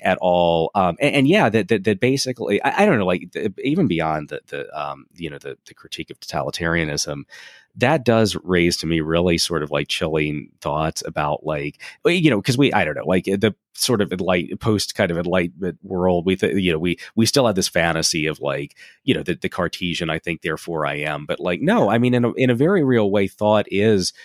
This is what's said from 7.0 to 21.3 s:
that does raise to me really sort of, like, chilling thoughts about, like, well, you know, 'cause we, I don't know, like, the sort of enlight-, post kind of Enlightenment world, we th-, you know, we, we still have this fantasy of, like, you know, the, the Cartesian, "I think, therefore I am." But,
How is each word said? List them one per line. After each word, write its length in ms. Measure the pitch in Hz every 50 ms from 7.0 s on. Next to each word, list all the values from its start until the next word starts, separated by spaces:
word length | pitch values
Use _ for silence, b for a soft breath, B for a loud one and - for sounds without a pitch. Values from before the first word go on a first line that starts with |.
| - 76 73 71 69 B B B B B B B B B _
that 280 | - 131 127 156 151 120
does 320 | - 113 113 110 98 87 85 -
raise 320 | 87 92 87 85 87 87 -
to 80 | -
me 140 | 80 82 80
really 360 | 76 78 82 85 87 92 85 82
sort 240 | - - 85 78 76
of, 80 | 73
like, 160 | 73 73 73 -
chilling 640 | - - 92 78 78 78 76 76 73 73 - - _ _
thoughts 420 | - 76 73 76 80 78 - - -
about, 400 | - 80 80 76 73 76 - -
like, 360 | 78 76 73 71 73 - _ B B B B -
well, 100 | 165 175
you 160 | 185 156 156
know, 120 | 120 101
'cause 160 | - - 120 127
we, 140 | 143 110 -
I 100 | 104 87
don't 120 | 78 73
know, 100 | 64 52
like, 200 | 76 92 92 -
the 280 | 98 98 101 110 110 - _ _ _ _
sort 280 | - - - 123 104
of 80 | 101 85
enlight-, 480 | 95 92 90 90 92 90 82 - - -
post 360 | - 113 107 98 - - -
kind 160 | - 104 90
of 60 | 85 82
Enlightenment 600 | 87 87 90 92 87 87 - 82 98 90 80 - _
world, 420 | 98 98 90 90 92 90 87 82
we 100 | 92 95
th-, 200 | - - 92 -
you 160 | 101 92 90
know, 80 | 80 78
we, 180 | 82 87 85 B B B B
we 100 | 110 113
still 200 | - - 143 127
have 100 | 113 101
this 120 | 92 90 -
fantasy 560 | - 87 82 85 80 80 78 - - 82 76
of, 140 | 78 76 -
like, 360 | - 71 69 71 73 73 _ B B B B B B
you 100 | 135 107
know, 100 | 82 -
the, 120 | 90 85
the 120 | - - 90
Cartesian, 600 | - - 90 82 - - 92 87 80 - 87 80
"I 100 | 78 80
think, 220 | - 87 82 78
therefore 440 | - 85 78 73 - 85 85 78 76
I 100 | 71 71
am." 300 | 73 73 76 76 73 73
But, 140 | 76